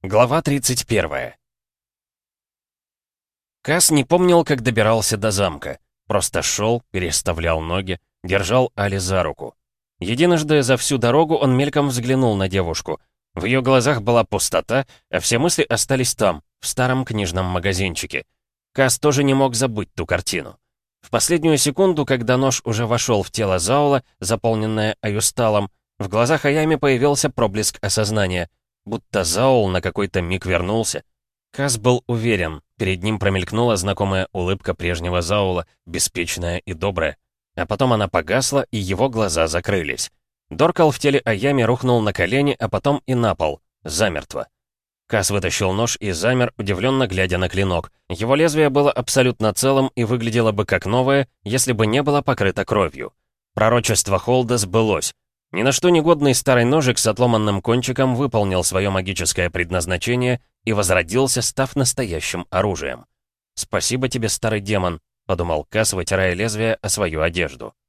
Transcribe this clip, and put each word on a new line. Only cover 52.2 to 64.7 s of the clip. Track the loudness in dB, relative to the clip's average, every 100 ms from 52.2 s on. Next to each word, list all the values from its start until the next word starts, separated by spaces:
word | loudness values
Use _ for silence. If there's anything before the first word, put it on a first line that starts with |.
покрыто | 0 0 0 0
кровью. | 0 0 0 -4 -14 _ _ _ _
Пророчество | 0 2 2 0 -2 0 -2
Холда | 2 0 2 -2
сбылось. | 0 0 2 0 -4 -10 _ _ _
Ни | -2
на | 0
что | 2 4
негодный | 4 4 4 4
старый | 2 2 2
ножик | 4 2 2 0
с | 0
отломанным | 2 2 2 2 -2
кончиком | 0 -2 -2 0 0 0
выполнил | 0 0 0 0
своё | 0 0 0
магическое | -2 -4 -4 -4 -2 -2
предназначение | -2 -2 -2 -2 -4 -2 0 0 -2 _ _
и | -4
возродился, | -2 2 0 0 0 0 0
став | -4 -4 -4 0
настоящим | -2 -2 -4 -6 -6 -8 -4
оружием. | -2 0 -2 -8 -10 -16 _ _ _ _
"Спасибо | -14 -4 -4 -2 -2 -2
тебе, | -2 -4
старый | -2 -2 -2
демон", | -2